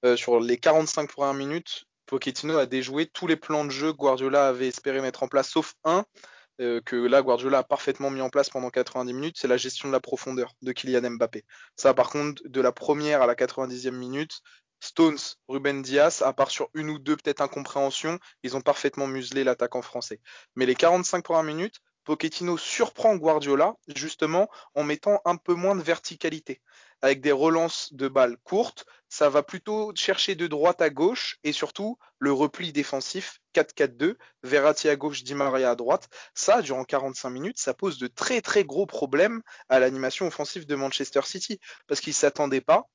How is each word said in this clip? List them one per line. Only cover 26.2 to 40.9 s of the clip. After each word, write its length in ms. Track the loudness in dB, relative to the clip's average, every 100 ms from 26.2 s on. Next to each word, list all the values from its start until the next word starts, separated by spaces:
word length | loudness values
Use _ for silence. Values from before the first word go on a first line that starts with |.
| -6 -6 -12 -14 _ _ _ _
avec 180 | 2 2
des 120 | 2
relances 600 | 4 4 4 0 -4 -10
de 140 | -6 -2
balles 300 | 4 2 2
courtes, 420 | -2 0 0 -4 -20 _ _
ça 200 | 0 2
va 140 | 2
plutôt 500 | 0 -10 -6 -4 -4 -4
chercher 380 | -2 0 0
de 120 | -2 -2
droite 340 | 2 2 4
à 80 | 0
gauche, 500 | 2 0 0 -8 -8
et 100 | -6
surtout, 460 | -4 -6 -6 -8 -8 _ _
le 140 | 0
repli 400 | 2 0 -2 -6
défensif, 680 | -4 -2 -4 -6 -8 -10 -16 _
quatre 220 | 0 0
quatre 220 | 2 0 2
deux, 220 | -2 -2 -14 _
Verratti 440 | 0 2 4 2 2
à 60 |
gauche, 300 | 0 -2 -8
Di 100 | -8
Maria 360 | -2 0 2 0
à 40 |
droite. 340 | 0 0 0 -2 -20 -18
Ça, 280 | -6 2 2
durant 220 | 2 -4
quarante-cinq 460 | -2 -4 -4 -8 -10
minutes, 280 | -8 -10 -6
ça 160 | -6
pose 240 | -2 -4 -4
de 80 | -8
très, 340 | -4 -2 -2
très 220 | 0 0
gros 240 | 2 0 -2
problèmes 560 | -2 -2 2 2 0 -14 -20 2
à 120 | 4
l'animation 480 | 4 2 -6 -4 -6
offensive 360 | -4 -8 -8
de 120 | -6 -4
Manchester 460 | -4